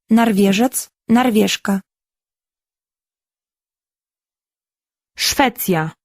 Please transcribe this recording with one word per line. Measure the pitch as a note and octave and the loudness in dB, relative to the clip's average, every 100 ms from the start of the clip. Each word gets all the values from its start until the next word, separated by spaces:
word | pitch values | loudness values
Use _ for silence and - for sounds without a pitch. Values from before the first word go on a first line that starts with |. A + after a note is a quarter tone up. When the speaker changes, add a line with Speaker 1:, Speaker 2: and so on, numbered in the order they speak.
| _ | _
Speaker 1:
норвежец, | A3+ A#3 G3 G3 G3 B3 - - _ _ | 0 2 2 2 2 -2 -4 -12 _ _
норвежка. | A3+ B3+ G#3+ G3 - - G3 - _ _ _ _ _ _ _ _ _ _ _ _ _ _ _ _ _ _ _ _ _ _ _ _ _ _ _ _ _ _ _ _ - | 0 2 0 0 -2 -4 -6 -6 _ _ _ _ _ _ _ _ _ _ _ _ _ _ _ _ _ _ _ _ _ _ _ _ _ _ _ _ _ _ _ _ -8
Speaker 2:
Szwecja. | - - C4+ A#3+ - E3+ D#3 - | -8 -2 -2 -2 -4 -4 -4 -10